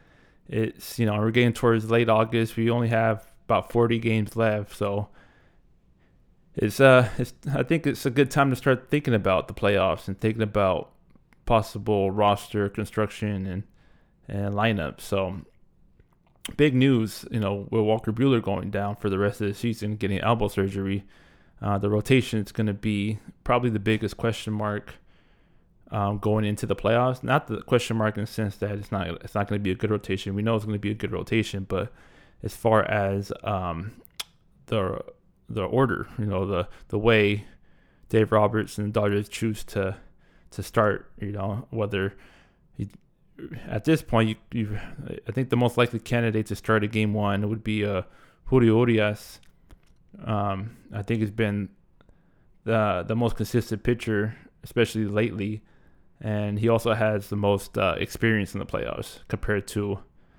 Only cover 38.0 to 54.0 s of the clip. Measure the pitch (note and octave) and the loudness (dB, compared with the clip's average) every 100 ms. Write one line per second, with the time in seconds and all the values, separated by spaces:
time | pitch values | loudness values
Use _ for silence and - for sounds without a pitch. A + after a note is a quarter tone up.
38 | - A2+ G#2 A2 G#2 A2 - - G#2 G#2+ | 0 2 4 4 4 2 -4 -6 -2 0
39 | G#2 G#2 G#2 - A2+ G#2 - G#2 F#2+ G2 | 0 0 -2 -4 -4 -4 -6 -4 -4 -6
40 | - _ _ _ - - - - G#2+ G2 | -16 _ _ _ -14 -12 -2 2 2 0
41 | - - G2+ G2+ G2 G#2 - A2+ G#2 G2+ | -8 -10 -8 -6 -6 -6 -6 -4 -2 0
42 | G2 - - - _ _ _ - G#2 - | -2 -4 -18 -20 _ _ _ -10 -10 -12
43 | _ _ _ - - A2+ - A2+ - D#3 | _ _ _ -20 -16 -14 -8 -2 2 2
44 | - A2+ A2 A2 - A#2+ G#2 G2+ - - | 2 2 2 -2 -6 -6 -4 -6 -8 -12
45 | - - - A2+ C3 A#2+ A#2+ B2 A#2+ A2+ | -12 -10 -6 -4 0 2 4 4 2 0
46 | - A#2+ A#2 A2 G#2+ G2+ - A2 G#2 A2 | -2 0 2 0 -2 -4 0 2 2 0
47 | G#2+ G#2 G#2 G2 G#2 A2 A2 G#2+ G#2 F#2+ | 0 0 0 0 -2 -4 -2 -2 0 -2
48 | - - - _ - C3 A#2 A2 A#2+ A2 | -4 -14 -20 _ 2 6 6 6 4 4
49 | G#2 G#2 - - - _ - - _ _ | 2 -2 -10 -20 -20 _ -20 -20 _ _
50 | _ - - G#2+ G2+ G2 A2 - - G#2+ | _ -10 -4 -2 -2 -4 -8 -14 -12 -8
51 | G2+ A#2 G#2+ G#2+ G#2+ G2+ G2 _ _ _ | -4 -2 -2 0 0 0 -4 _ _ _
52 | - _ _ _ _ _ A2 A2+ G#2+ F2+ | -20 _ _ _ _ _ 0 2 2 0
53 | F2 A2+ A#2 - G#2 A#2+ - G#2+ - A#2+ | -2 0 0 0 0 -2 -2 -2 0 0